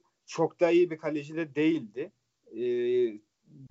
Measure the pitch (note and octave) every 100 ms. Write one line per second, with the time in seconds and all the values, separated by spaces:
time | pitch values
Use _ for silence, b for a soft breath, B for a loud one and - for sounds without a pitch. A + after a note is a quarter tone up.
0 | _ _ - - D#3+ - E3+ E3+ E3+ D#3
1 | D#3 D3+ C#3+ D#3+ D#3 C#3+ D#3 D#3+ A2 B2
2 | F3 _ _ _ _ A2 B2 A#2+ A#2+ B2
3 | A#2+ G#2 _ _ _ D3 C3